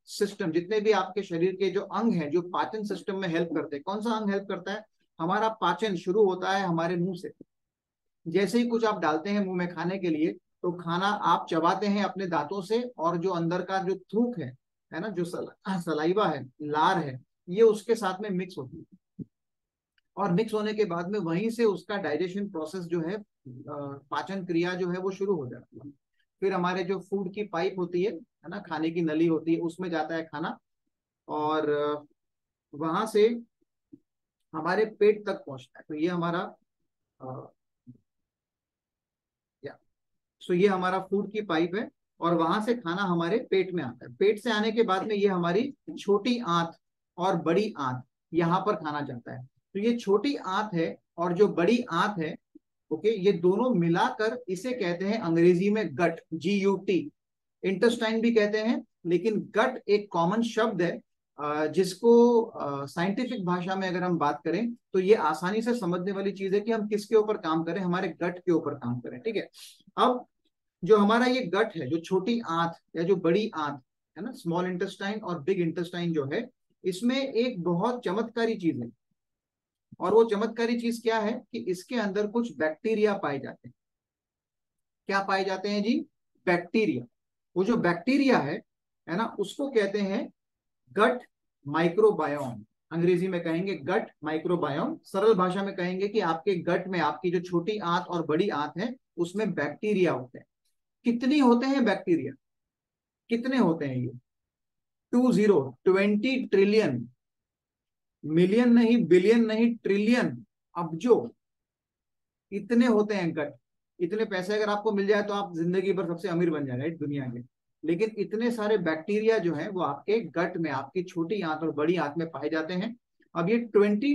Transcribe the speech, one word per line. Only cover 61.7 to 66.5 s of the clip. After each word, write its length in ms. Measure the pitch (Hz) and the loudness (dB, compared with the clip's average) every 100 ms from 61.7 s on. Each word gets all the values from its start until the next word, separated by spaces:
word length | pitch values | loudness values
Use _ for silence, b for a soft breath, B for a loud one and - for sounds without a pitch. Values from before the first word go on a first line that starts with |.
| 165 180 - 233 233 240 233 | 0 0 2 6 8 8 6
अ, 440 | 226 - 143 139 139 | 0 -4 -6 -6 -6
साइंटिफिक 580 | 170 190 202 247 240 | -4 -2 -2 -4 -4
भाषा 320 | 180 180 175 190 | -2 -2 -2 -4
में 120 | 185 | -2
अगर 140 | 180 | -2
हम 160 | 180 165 | 0 0
बात 220 | 147 156 | 0 0
करें 300 | 160 175 233 - _ | -2 -2 -2 -6 _
तो 60 | 190 | 2
ये 160 | 190 | 4
आसानी 480 | 214 156 160 180 214 | 4 4 0 -2 0
से 120 | 233 | 0
समझने 380 | 240 175 180 185 | 0 -2 -2 -2
वाली 200 | 196 196 | -4 -4
चीज 220 | 190 196 | -4 -2